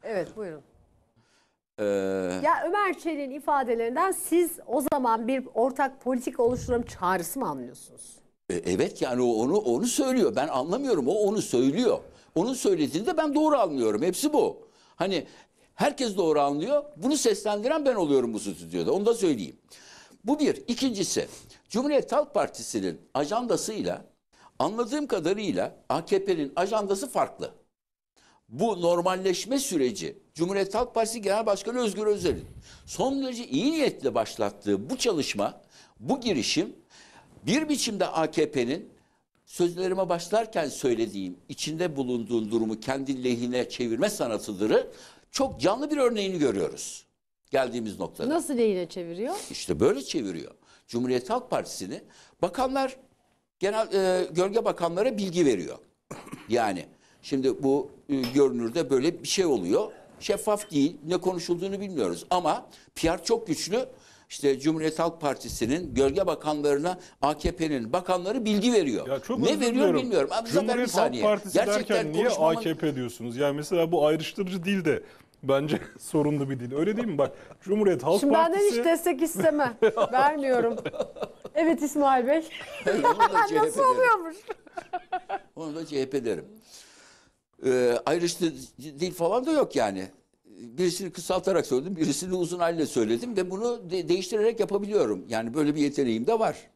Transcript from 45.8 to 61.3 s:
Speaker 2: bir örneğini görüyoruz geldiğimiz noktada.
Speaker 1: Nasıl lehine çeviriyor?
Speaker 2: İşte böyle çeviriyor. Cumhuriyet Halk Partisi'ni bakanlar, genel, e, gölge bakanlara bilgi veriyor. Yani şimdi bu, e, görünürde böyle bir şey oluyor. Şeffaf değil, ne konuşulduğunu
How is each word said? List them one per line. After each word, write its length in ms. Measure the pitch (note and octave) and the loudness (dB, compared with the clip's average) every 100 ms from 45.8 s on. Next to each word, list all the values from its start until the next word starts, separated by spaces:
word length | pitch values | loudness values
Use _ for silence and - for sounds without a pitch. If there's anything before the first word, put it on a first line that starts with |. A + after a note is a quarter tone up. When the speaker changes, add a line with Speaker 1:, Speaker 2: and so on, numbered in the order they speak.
| D4 | -2
Speaker 2:
bir 60 | D4+ | 2
örneğini 420 | B3 A3+ G3 F3+ | 2 2 -2 2
görüyoruz 640 | C#3+ G2 D#2 C2+ - - _ _ _ _ _ | 2 2 -2 -4 -12 -14 _ _ _ _ _
geldiğimiz 480 | C#3 B2+ A#2+ A2 F2+ | 0 0 -2 -6 -6
noktada. 300 | E2+ - B3+ | -8 -4 -2
Speaker 1:
Nasıl 280 | E4 D#4 B3 | -2 -2 0
lehine 320 | A3+ F#3 E3+ | 0 0 -4
çeviriyor? 460 | F#3+ E3+ E3+ A#3+ G4 - | -10 -10 -8 -6 -8 -10
Speaker 2:
İşte 280 | - - - | -12 -6 0
böyle 220 | B2+ B3 | 2 0
çeviriyor. 500 | C4+ D#3 G2+ E2 C2 - _ _ _ | -4 -6 -4 -8 -12 -18 _ _ _
Cumhuriyet 420 | A#2 B2 B2+ B2 | -4 0 -2 0
Halk 200 | A#3+ A#3+ | -4 -2
Partisi'ni 520 | C3+ F2+ - F#2 D#3+ - - - _ | -4 -4 -10 -10 -12 -16 -20 -20 _
bakanlar, 560 | F3 - C4 C4+ C4+ - - _ _ _ _ _ | -4 -2 -2 0 -2 -6 -20 _ _ _ _ _
genel, 340 | F#3+ A3 G#3 | -2 0 0
e, 320 | G3 F#3+ F3+ F3+ | 2 2 2 0
gölge 340 | E3 F#3 G#3+ G#3+ | 0 2 2 0
bakanlara 520 | E3 E3+ E3+ A#3+ G#3+ | 0 -2 0 0 0
bilgi 280 | F#3+ E3+ D3+ | -2 4 4
veriyor. 320 | G#2 C#2 B1+ - _ _ - - - - | 4 -2 -12 -18 _ _ -18 -16 -18 -2
Yani 360 | A#2 A2 F2+ D2+ _ _ _ | 0 0 -2 -8 _ _ _
şimdi 420 | - C3+ C3 - | -4 0 0 2
bu, 280 | C3+ C#3 B2+ - - | 2 2 0 -12 -4
e, 60 | C#3 | -2
görünürde 760 | B2 C3 C#3 B2 A#2 E3 D3 | 0 4 4 4 -2 -2 2
böyle 340 | C3+ C#3+ E3+ | 2 2 -2
bir 40 | - | -4
şey 180 | - F3+ | 0 2
oluyor. 460 | A#2+ F2 C3 G#3 - - - | 2 2 2 2 -8 -20 -14
Şeffaf 520 | - G3 - G#3 - | -4 -2 2 0 0
değil, 260 | D3 C#3 F3 D#3 | 0 0 0 -2
ne 100 | F3+ | 0
konuşulduğunu 640 | F3+ | 0